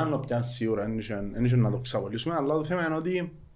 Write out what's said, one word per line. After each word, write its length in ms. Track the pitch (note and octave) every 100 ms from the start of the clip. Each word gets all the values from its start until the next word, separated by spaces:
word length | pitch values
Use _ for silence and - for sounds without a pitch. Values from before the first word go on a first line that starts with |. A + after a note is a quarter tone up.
να 160 | D#3+ C#3+
πιάμε 240 | - A#2+
σίγουρα, 400 | A#2+ - A2+ G#2+
εν 140 | G#2+ A2+
είχε, 160 | A2 G#2 G2+
εν 120 | G#2+ B2
είχε 100 | B2
να 160 | A#2
το 60 | A#2+
ξαπολύσουμε, 580 | - A2 G2 A2+ D#3+ E3+
αλλά 180 | C#3
το 100 | D#3
θέμα 220 | D3+ F3+ E3
είναι 100 | D#3
ότι 380 | E3+ F#3 F3 - -